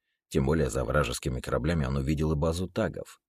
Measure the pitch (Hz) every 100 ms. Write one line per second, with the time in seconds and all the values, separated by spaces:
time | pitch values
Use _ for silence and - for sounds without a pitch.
0 | _ _ _ 78 67 80 67 62 62 71
1 | 62 62 73 64 - 62 69 85 65 69
2 | 67 76 78 76 82 82 92 - 98 -
3 | - -